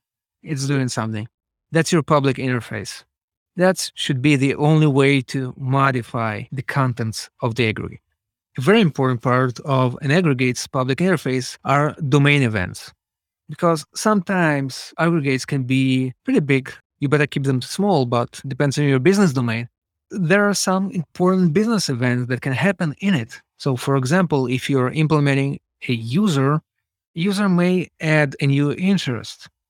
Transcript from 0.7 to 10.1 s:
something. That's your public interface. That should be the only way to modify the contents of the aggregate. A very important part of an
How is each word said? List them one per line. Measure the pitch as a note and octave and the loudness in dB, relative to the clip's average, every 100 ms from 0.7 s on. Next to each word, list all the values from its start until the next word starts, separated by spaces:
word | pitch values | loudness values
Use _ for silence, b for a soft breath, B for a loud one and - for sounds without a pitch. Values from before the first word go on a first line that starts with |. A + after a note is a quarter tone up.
| C#3 B2+ | -2 -2
something. | - A2 G#2+ A2 _ _ _ - | -4 -6 -6 -10 _ _ _ -4
That's | D#3+ - | -2 2
your | E3+ | 0
public | - D3+ C3+ B2+ | 2 2 2 -2
interface. | C3 B2 - G#2+ F#2+ - - _ _ _ _ - | -4 -4 -6 -10 -10 -16 -20 _ _ _ _ 0
That | F#3 F3+ - - | 2 2 -4 -8
should | - C3+ | -4 0
be | C#3+ C#3 | 2 4
the | C3+ A2+ | 2 2
only | D3 D#3 D3+ | 2 4 4
way | C3+ C3+ C#3 - | 4 4 2 -2
to | C#3 B2+ - | -6 -8 -8
modify | C3 C3+ C3+ B2+ A2+ B2 A2+ G#2+ A#2+ | -2 0 2 0 -4 -6 -4 -6 -10
the | C3 | -10
contents | - C#3+ B2+ A#2+ A2+ - - - | -4 -2 -2 -2 -6 -8 -12 -6
of | A#2+ A2 | -4 0
the | A2 | 0
aggregate. | - F#2 - _ _ _ _ _ - | -2 -8 -12 _ _ _ _ _ -4
A | |
very | C3 A3+ | 2 4
important | F3 C3+ C3 A#2+ | 4 2 0 0
part | C3 B2 B2+ A#2 | 0 0 0 -4
of | D3 C3+ B2+ B2+ | -2 0 0 -2
an | C3+ | -2